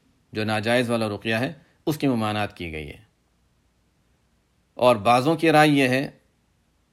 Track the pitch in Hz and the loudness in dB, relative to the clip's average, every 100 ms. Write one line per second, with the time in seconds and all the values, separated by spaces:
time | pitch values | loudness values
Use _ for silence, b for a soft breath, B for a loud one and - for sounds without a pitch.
0 | _ _ _ 107 107 107 110 123 117 117 | _ _ _ -8 -4 -2 0 0 0 -2
1 | 110 101 113 113 139 165 b b - 151 | -4 -6 -4 -4 -4 -8 b b -6 -2
2 | 143 117 107 107 104 - 85 78 76 - | -2 -2 -2 -4 -6 -8 -12 -10 -12 -16
3 | _ _ _ _ _ _ _ _ _ _ | _ _ _ _ _ _ _ _ _ _
4 | _ _ _ _ _ _ _ - 123 117 | _ _ _ _ _ _ _ 0 2 4
5 | 98 120 131 160 160 151 151 143 131 131 | 2 2 2 0 2 4 4 4 2 0
6 | 147 - _ _ _ _ _ _ _ | -4 -12 _ _ _ _ _ _ _